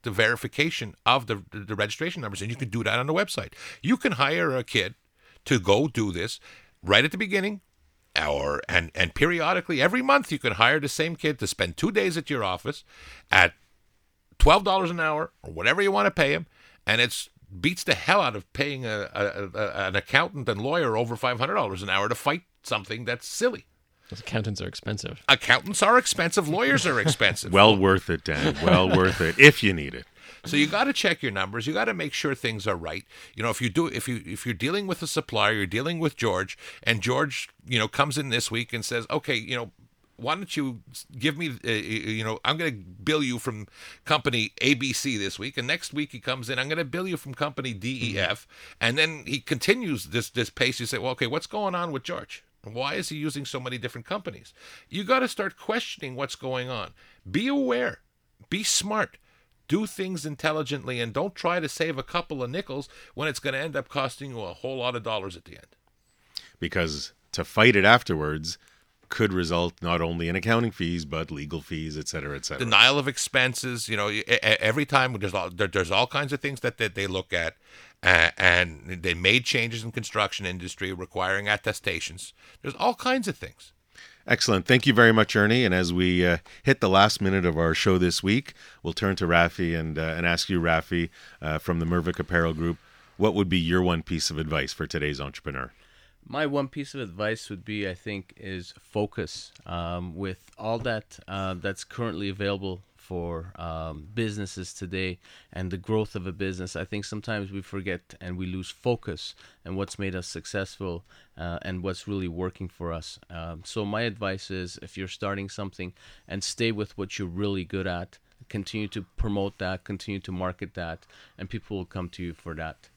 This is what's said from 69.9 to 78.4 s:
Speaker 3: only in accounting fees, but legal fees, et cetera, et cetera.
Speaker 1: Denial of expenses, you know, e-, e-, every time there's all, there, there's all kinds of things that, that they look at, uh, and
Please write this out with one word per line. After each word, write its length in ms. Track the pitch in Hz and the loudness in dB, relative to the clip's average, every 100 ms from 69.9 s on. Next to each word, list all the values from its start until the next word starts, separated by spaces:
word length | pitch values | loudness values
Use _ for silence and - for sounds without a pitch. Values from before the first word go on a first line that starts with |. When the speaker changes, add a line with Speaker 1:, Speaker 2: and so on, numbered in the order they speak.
| 85 | 0
Speaker 3:
only 280 | 82 85 85 | 0 -2 -2
in 60 | |
accounting 360 | 92 101 113 117 | -2 2 2 0
fees, 340 | - 85 87 | -2 -2 -2
but 260 | 73 80 80 | -4 -6 -6
legal 300 | 73 76 82 | -8 -8 -8
fees, 380 | - 80 80 76 | -8 -8 -6 -8
et 100 | 76 | -8
cetera, 260 | 82 71 | -8 -8
et 120 | 69 - | -8 -8
cetera. 180 | 131 | -6
Speaker 1:
Denial 340 | 120 107 123 143 | 2 8 8 6
of 80 | 135 | 0
expenses, 840 | 131 - 135 127 123 127 120 - | -4 -2 2 0 0 -6 -6 -4
you 60 | 110 | -2
know, 120 | 104 | -2
e-, 160 | 107 - | -2 2
e-, 120 | 117 | 2
every 440 | 107 110 107 123 143 | 4 4 4 2 2
time 260 | 139 131 | 2 2
there's 220 | 113 98 | 0 -2
all, 160 | 95 90 | -2 -4
there, 180 | 87 98 | -2 0
there's 220 | 98 85 | 2 2
all 160 | 98 123 | 2 2
kinds 260 | 143 143 | -2 -2
of 80 | 143 | -4
things 200 | 143 135 | -4 -4
that, 180 | 120 - | -6 -2
that 160 | 113 | -4
they 120 | 98 98 | -2 -2
look 260 | 92 - | -4 -2
at, 220 | 87 82 - _ - - _ | -2 -2 -6 _ -20 -20 _
uh, 280 | 90 87 82 | 6 8 6
and 640 | - | 6